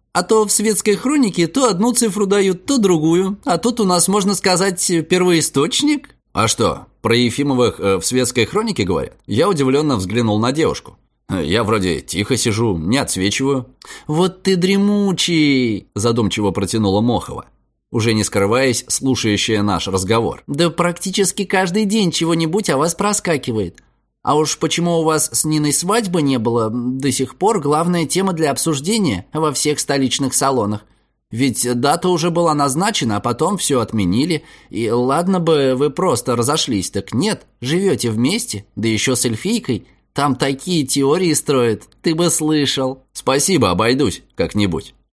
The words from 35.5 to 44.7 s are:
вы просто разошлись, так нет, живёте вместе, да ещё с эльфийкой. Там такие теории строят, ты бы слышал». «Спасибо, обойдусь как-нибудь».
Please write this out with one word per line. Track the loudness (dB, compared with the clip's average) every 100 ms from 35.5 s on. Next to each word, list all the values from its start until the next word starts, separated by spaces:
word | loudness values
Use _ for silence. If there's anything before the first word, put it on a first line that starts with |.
| 2 2 2
вы | 0
просто | 0 0 0 0 0
разошлись, | 0 0 0 -2 -2
так | -6 -6
нет, | -2 -2 -2 -8 -10
живёте | -4 0 0 0 -2
вместе, | 0 0 0 -4 -10 -12
да | -4 -2
ещё | 0 0
с | 0
эльфийкой. | -2 -2 -2 -4 -2 -6 -6 _ _
Там | -2 -2
такие | 0 -2 -4 -2 -2
теории | 0 0 2 2 2
строят, | 0 0 2 2 0 -6 _
ты | -2 0
бы | 0
слышал». | 0 0 0 0 -2 -4 -6 _
«Спасибо, | -8 -2 0 2 2 2
обойдусь | 2 0 2 0 -2 _
как-нибудь». | -6 -4 0 -2